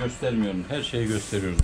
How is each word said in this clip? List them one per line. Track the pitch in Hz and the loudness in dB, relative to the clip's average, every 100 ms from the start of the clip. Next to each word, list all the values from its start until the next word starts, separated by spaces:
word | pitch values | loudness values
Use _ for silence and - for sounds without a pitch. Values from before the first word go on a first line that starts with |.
göstermiyorum." | 123 - 135 117 104 92 90 | -4 -2 -2 2 0 0 -2
Her | 143 | -4
şeyi | - 120 110 | -2 -2 0
gösteriyoruz. | 107 - 104 95 85 | -2 0 -2 0 4